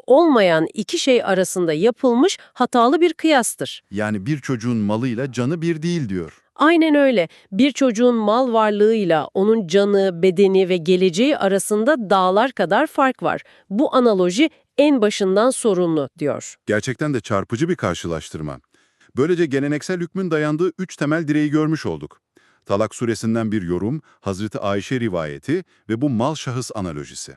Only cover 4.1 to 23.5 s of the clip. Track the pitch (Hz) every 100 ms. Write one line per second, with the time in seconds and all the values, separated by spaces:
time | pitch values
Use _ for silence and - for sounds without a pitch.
4.1 | 104 101 151 - 127 120 117 104 107 131
5.1 | 113 139 123 123 175 165 160 170 175 120
6.1 | 95 80 - _ - 294 339 320 294 269
7.1 | 226 165 - _ 196 277 - 262 208 247
8.1 | 233 208 226 262 226 214 208 214 226 180
9.1 | 160 135 - 202 226 175 196 202 202 196
10.1 | 170 185 175 196 190 185 185 156 185 185
11.1 | 165 269 294 196 190 - 208 226 311 196
12.1 | 196 185 196 254 - 175 208 302 - 262
13.1 | - 165 - - _ - 196 302 254 240
14.1 | 190 180 185 311 - _ - 294 277 208
15.1 | - 190 190 247 - 233 180 175 156 131
16.1 | - 147 117 - - - 104 131 123 151
17.1 | 131 - 101 92 117 165 175 98 85 87
18.1 | 80 - 82 76 65 _ _ _ _ _
19.1 | - 151 170 165 135 143 147 - 185 175
20.1 | 190 185 156 151 151 180 - 185 - 147
21.1 | 160 151 151 151 151 156 156 104 78 71
22.1 | _ _ _ _ _ - 101 107 - 120
23.1 | 107 113 113 113